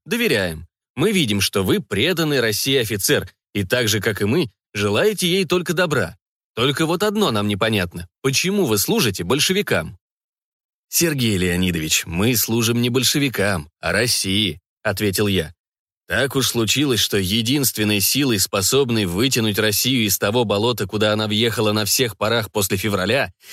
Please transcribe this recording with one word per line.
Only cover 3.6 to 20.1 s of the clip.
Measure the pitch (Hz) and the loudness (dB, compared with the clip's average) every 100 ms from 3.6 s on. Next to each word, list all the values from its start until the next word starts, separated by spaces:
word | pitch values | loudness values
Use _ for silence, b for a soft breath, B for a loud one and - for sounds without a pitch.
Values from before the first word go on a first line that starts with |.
так | 92 127 113 | -2 0 0
же, | 110 | 0
как | 113 95 | -2 -2
и | 104 | 0
мы, | 156 123 - _ | 0 -2 -6 _
желаете | 104 104 107 208 196 180 | -4 0 2 2 0 0
ей | 190 | 0
только | 175 180 180 | 0 -2 0
добра. | 170 180 131 87 - _ _ _ | -2 0 0 -2 -6 _ _ _
Только | - 131 139 160 | -2 -2 0 0
вот | 180 | 0
одно | 214 208 180 | 0 2 2
нам | 110 104 | 2 0
непонятно. | 98 113 107 87 90 85 _ | 0 0 0 -2 -6 -14 _
Почему | 135 135 170 202 156 | -2 0 0 0 2
вы | 107 | 2
служите | - 220 123 92 | 2 2 0 -2
большевикам?» | 87 143 - 190 - 98 80 - _ _ _ _ _ _ _ _ _ | -2 0 2 0 0 -2 -2 -10 _ _ _ _ _ _ _ _ _
«Сергей | - 165 143 113 95 | 0 0 2 0 2
Леонидович, | 90 87 92 85 78 - - | 2 2 0 -2 -2 -2 -2
мы | 85 110 117 | 0 0 0
служим | - 117 113 120 | 0 0 0 0
не | 120 | 0
большевикам, | 127 123 151 139 107 98 92 76 _ | 0 0 0 0 0 0 -2 -6 _
а | 80 | -4
России», | 95 123 - 98 98 101 76 _ _ | 0 0 -2 -2 0 -2 -4 _ _
ответил | 110 92 107 92 104 | -6 -2 -2 0 0
я. | 92 78 - _ _ _ _ - | 0 -4 -10 _ _ _ _ -6
«Так | 95 135 135 | -2 -2 0
уж | 123 | 0
случилось, | 120 107 131 147 110 | 0 0 2 2 0
что | - 104 | 0 0
единственной | 92 110 110 147 127 - 104 104 | 0 0 0 0 0 0 0 2
силой, | 92 131 143 104 | 0 0 2 0
способной | - 101 92 135 131 113 95 | 0 0 2 2 2 0 0
вытянуть | 87 135 127 110 101 | 0 0 0 0 0
Россию | 107 98 123 131 | 0 0 0 0
из | 104 | 0